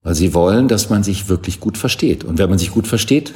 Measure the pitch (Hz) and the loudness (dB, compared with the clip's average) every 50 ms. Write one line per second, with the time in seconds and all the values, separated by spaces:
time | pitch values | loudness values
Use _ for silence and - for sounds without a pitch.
0 | - 90 85 78 92 87 - 85 85 92 104 120 131 123 117 107 - - 110 104 | -4 -2 0 2 2 2 4 2 4 4 4 4 4 2 2 0 0 0 0 0
1 | 98 101 95 - - - 92 87 - 92 - - - 107 - - - - - - | 0 0 -2 -4 -2 -2 -2 -2 -2 -6 -8 -4 -6 -6 -4 -4 -4 -4 -2 0
2 | 320 - 82 - - - 82 85 98 87 95 98 92 - - 117 107 - 117 104 | 0 0 0 -2 -4 -4 -2 0 0 2 2 0 0 0 -2 -2 -2 0 -2 -2
3 | - - 135 151 - - - | 0 2 0 0 0 -4 -10